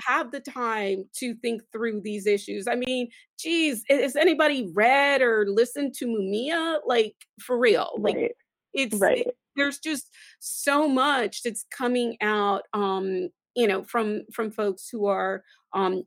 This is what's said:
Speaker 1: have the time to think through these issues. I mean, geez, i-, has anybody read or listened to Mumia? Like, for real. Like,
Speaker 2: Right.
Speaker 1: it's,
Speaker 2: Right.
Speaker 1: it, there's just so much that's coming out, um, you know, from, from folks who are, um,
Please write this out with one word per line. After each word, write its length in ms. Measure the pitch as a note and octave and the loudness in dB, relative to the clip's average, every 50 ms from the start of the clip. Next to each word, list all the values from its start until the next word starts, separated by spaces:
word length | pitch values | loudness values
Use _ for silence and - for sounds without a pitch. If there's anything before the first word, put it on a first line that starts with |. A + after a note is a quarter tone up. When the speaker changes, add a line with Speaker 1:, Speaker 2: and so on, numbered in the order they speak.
| - | -2
Speaker 1:
have 240 | B3 B3+ D#4+ D#4 A#3 | 0 0 0 -2 -4
the 80 | C#4+ C#4 | -8 -10
time 680 | - C4+ - B3+ A#3+ A3+ A3 G#3+ G3+ G3 F#3+ F#3+ F#3+ - - | -10 -10 -8 -6 -4 -4 -2 -2 -2 -2 -2 -4 -6 -10 -10
to 180 | - C4 A#3+ A3+ | -8 -6 -6 -6
think 280 | - - A#3 A#3 A3 - _ | -4 -4 -4 -4 -4 -8 _
through 300 | - G#3+ A#3 A3+ G#3+ G#3 | -8 -4 -4 -2 -4 -4
these 260 | F3 G#3+ G#3 G#3 F#3+ G#3 | -6 -6 -6 -2 0 2
issues. 400 | G3+ G3+ - G3+ G3+ G3+ F#3+ A#3 | 2 2 0 -4 -8 -6 -4 -2
I 80 | A#3 | -2
mean, 340 | B3 B3 B3+ B3+ B3+ B3 A#3+ - - _ _ _ - | -2 -2 -2 -2 -2 -4 -6 -8 -16 _ _ _ -10
geez, 440 | - D#4+ E4+ E4 D#4+ D4+ B3 G#3 - - | -4 -2 0 2 2 0 0 -2 2 2
i-, 40 | C#4 | 4
has 200 | C#4+ B3+ C4+ C#4 | 4 4 0 0
anybody 540 | C#4+ D#4+ F#4 D#4 C#4 D#4 D4 D4 C4 A3 F3 | 4 4 4 4 6 4 2 2 0 -2 -2
read 500 | D#3+ G3+ A3 A#3+ C4+ C#4 C#4+ C#4+ C#4 C4 B3+ | 0 4 4 6 6 6 4 4 4 4 4
or 240 | A#3+ A3+ G#3+ G#3 G3 | 4 4 2 2 2
listened 460 | G3 A3 B3 B3 - C#4+ C#4+ C4 - | 4 2 2 2 0 -2 -4 -4 -4
to 100 | - C4 | -6 -4
Mumia? 720 | A#3+ A3+ G#3+ G3 F#3+ G3+ A3 B3+ D4 E4+ E4 D#4+ E4 D#4+ D4+ - | -4 -2 -2 -2 -2 -2 -2 -2 -2 -2 -2 0 -2 -2 -2 0
Like, 300 | - B3 A3+ A3 A3 - _ - _ _ - | 2 2 2 2 2 -2 _ -20 _ _ -18
for 160 | - - B3+ A#3 | -4 -2 0 4
real. 320 | B3 A#3 F#3 D3 - - - - | 6 6 6 4 2 -2 -4 -2
Like, 180 | G3+ G#3 - | 0 0 0
Speaker 2:
Right. 160 | - - - - - _ _ _ _ _ _ - | 0 -2 -2 -4 -8 _ _ _ _ _ _ -4
Speaker 1:
it's, 220 | C4+ C4+ G#3 A3 G3+ | -4 -2 -2 0 2
Speaker 2:
Right. 260 | G3 E3+ - - - | 4 4 4 2 0
Speaker 1:
it, 120 | B3 - - _ _ _ | -2 -4 -8 _ _ _
there's 240 | C#4 C#4+ C#4+ C#4 - | -2 0 0 -2 -4
just 300 | - D#4+ D4+ B3 - - _ - - - - _ | -4 -4 -4 -4 -6 -10 _ -20 -20 -20 -20 _
so 480 | - - - - - C#4+ C#4 D4 D#4 D4 | -12 -10 -10 -4 0 2 2 2 4 4
much 540 | C4 B3+ C4+ D4 C#4+ C4 A3 - - - | 2 2 2 2 2 0 0 -2 -6 -6
that's 240 | - A#3+ A3+ - - - | -6 -6 -8 -8 -12 -14
coming 460 | - - B3+ A#3+ B3 B3 A#3+ A#3 A#3 - | -8 -4 -2 0 0 0 0 -2 -4 -2
out, 420 | G#3+ G#3+ G#3+ G#3 G3+ G3+ G3 - - - - | -2 0 0 2 2 2 0 -2 -4 -6 -4
um, 540 | G3+ G3+ F#3+ F#3+ F#3+ F#3+ F#3+ F#3 F#3 F#3 - - _ _ _ _ | -2 -2 0 0 -2 -2 -2 -2 -4 -4 -6 -8 _ _ _ _
you 100 | B3 A#3 | 0 2
know, 180 | G#3 F#3+ G3 G#3+ | 2 2 0 -4
from, 420 | - - A#3 A3 G#3+ G#3+ G#3+ - - | -4 -2 -2 -2 -2 -2 -6 -8 -8
from 200 | - - A3 G#3+ | -8 -6 -6 -4
folks 360 | G#3+ - G#3 G3+ F#3 - - - | -4 -2 -2 -2 -2 -4 -8 -10
who 160 | - A3 G3+ G3+ | -6 -2 0 0
are, 360 | G3 F#3+ F#3 F#3+ G3 G3 - _ _ _ _ _ - | 0 0 0 -2 -4 -6 -10 _ _ _ _ _ -2
um, 300 | F#3+ F#3+ F#3 F#3 F#3 - | 0 0 0 0 -2 -4